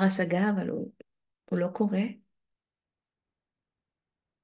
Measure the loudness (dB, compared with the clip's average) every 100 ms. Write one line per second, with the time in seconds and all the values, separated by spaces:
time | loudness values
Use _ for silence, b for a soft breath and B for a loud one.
0 | 4 4 2 2 2 0 -2 -4 -8 -12
1 | -20 _ _ _ -6 -2 -2 0 0 0
2 | -2 -6 _ _ _ _ _ _ _ _
3 | _ _ _ _ _ _ _ _ _ _
4 | _ _ _ _